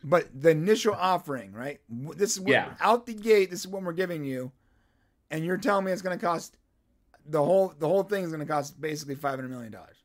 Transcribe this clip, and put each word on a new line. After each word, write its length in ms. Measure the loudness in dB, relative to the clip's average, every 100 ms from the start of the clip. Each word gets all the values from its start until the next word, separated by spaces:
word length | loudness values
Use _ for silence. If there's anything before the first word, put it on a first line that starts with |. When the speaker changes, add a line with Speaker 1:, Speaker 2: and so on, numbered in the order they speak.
| 2
Speaker 1:
but 220 | 2 2
the 160 | 2 4
initial 420 | 6 4 2 2 0
offering, 560 | 2 0 -2 -8 -10
right? 280 | -10 -10 -10 -12
W-, 240 | -12 -10 -2
this 140 | -2
is 60 | 0
what, 100 | 2
Speaker 2:
Yeah. 220 | 2 2 0
Speaker 1:
out 260 | 2 2 0
the 80 |
gate, 360 | -4 4 4 4
this 80 | -2
is 80 | -8
what 160 | -8
we're 80 | -4
giving 320 | -2 -4 -4
you, 280 | -6 -6 -8 -14 _ _ _ _ _ _ -10
and 140 | -4
you're 140 | -2 0
telling 260 | 2 2 0
me 60 |
it's 100 | -2
gonna 160 | -4 -4
cost, 380 | -2 -2 -6 _ _ _ _ _ _ _ -4
the 180 | 2
whole, 300 | 4 4 4 0
the 100 | 2
whole 160 | 2
thing 200 | 2 -2
is 80 | -2
gonna 140 | -4 -2
cost 340 | -2 -4 -6
basically 360 | -6 -6 -8 -6
five 200 | -4 -4
hundred 160 | -8
million 200 | -12 -14
dollars. 260 | -16 -20 _